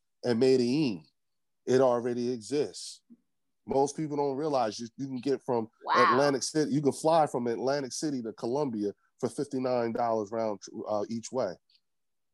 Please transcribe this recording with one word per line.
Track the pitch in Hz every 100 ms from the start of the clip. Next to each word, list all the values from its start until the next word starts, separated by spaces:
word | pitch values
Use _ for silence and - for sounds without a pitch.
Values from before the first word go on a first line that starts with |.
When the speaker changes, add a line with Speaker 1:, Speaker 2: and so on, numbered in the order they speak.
| _ _
Speaker 1:
and | 123 113
Medellin. | 131 131 120 143 139 87 - _ _ _ _ _ -
It | 127
already | 131 120 120 120 120
exists. | 123 104 147 104 - - - _ - _ _ _ _ -
Most | 131 143 156
people | 156 147
don't | 143 135
realize | 156 135 110 104
you, | 117 -
you | 135
can | 127
get | 135 131
from | - 120 107 _
Speaker 2:
Wow. | - 165 175
Speaker 1:
Atlantic | 131 143 135
City, | - 156 139
you | 139
can | 143
fly | - 156 165 147
from | 131 120
Atlantic | 107 127 143 127
City | - 156 135
to | 113
Colombia | - 117 139 147 110 101 - _ _
for | 120
fifty-nine | - 139 131 127 123 117
dollars | 120 117 113 101
round, | 113 110 101 - 107 -
uh, | 107 101
each | 113 -
way. | 127 101 82 _ _ _ _ _ _ _